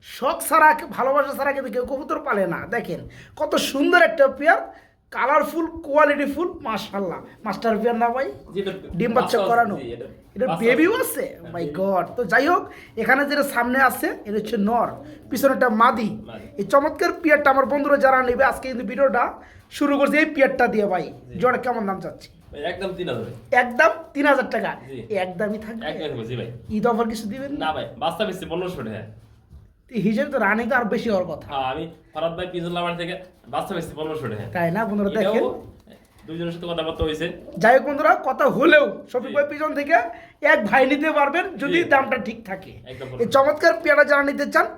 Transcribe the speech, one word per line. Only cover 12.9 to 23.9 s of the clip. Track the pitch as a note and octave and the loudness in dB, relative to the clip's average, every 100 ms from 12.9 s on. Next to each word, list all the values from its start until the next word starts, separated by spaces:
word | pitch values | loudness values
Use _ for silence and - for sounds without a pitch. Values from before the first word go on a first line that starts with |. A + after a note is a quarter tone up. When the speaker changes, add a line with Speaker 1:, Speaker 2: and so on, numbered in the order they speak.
| - | -6
Speaker 1:
এখানে | A3+ C4+ C#4+ | 2 2 2
যেটা | C#4+ C#4+ - | 0 0 0
সামনে | A#3+ B3+ C4+ | 0 4 4
আছে, | - D#4+ A4+ G#3+ | 2 -4 -6 -6
এটা | G#3 | -6
হচ্ছে | G#3 A#3 G3+ | -2 -2 0
নর, | A#3 F#3 - - - - | 2 0 -4 -16 -20 -8
পিছনে | B3+ C#4 C4 | 0 2 4
একটা | B3+ A3 | 2 4
মাদি। | A#3 A#3+ G#3+ | 4 4 -4
Speaker 2:
মাদি। | - - - - - | -6 -12 -16 -16 -8
Speaker 1:
এই | G3 | 2
চমৎকার | C#4 D4+ D4+ F4+ G4 | 4 4 0 -2 0
পেয়ারটা | D#4 D4 C#4+ | 4 6 6
আমার | C4+ C4 | 4 4
বন্ধুরা | C#4+ C#4+ C#4+ C4 | 2 4 6 6
যারা | C4 B3+ | 4 2
নেবে, | B3 C4 | 2 2
আজকে | A3+ C4 | 2 -6
কিন্তু | B3 G#3 | -6 -6
ভিডিওটা | B3+ C#4 A#3+ A#3+ - - - _ - | 2 2 4 0 -4 -18 -20 _ -2
শুরু | C#4+ C#4 | 2 4
করছে | C#4+ D4 | 4 4
এই | D#4 D4 | 2 4
পেয়ারটা | C4 - A#3+ | 2 4 2
দিয়ে | G#3+ G3+ | 2 0
ভাই। | F3+ D#3+ | 0 -4
Speaker 2:
জি। | - - - | -12 -14 -2
Speaker 1:
জোড়া | A#3+ B3 B3 | 0 0 -2
কেমন | A#3+ G3+ | -4 -4
দাম | F#3 | -6
চাচ্ছি? | E3 - - _ - | -8 -14 -20 _ -20
Speaker 2:
ভাই, | D3 D#3 | -10 -8
একদম | F3+ F#3+ F3 | -6 -8 -6
তিন | E3+ | -6
হাজার। | A#2 G2+ - - B3 | -6 -8 -12 -2 0
Speaker 1:
একদম | B3 A#3 D#4+ | 0 2 2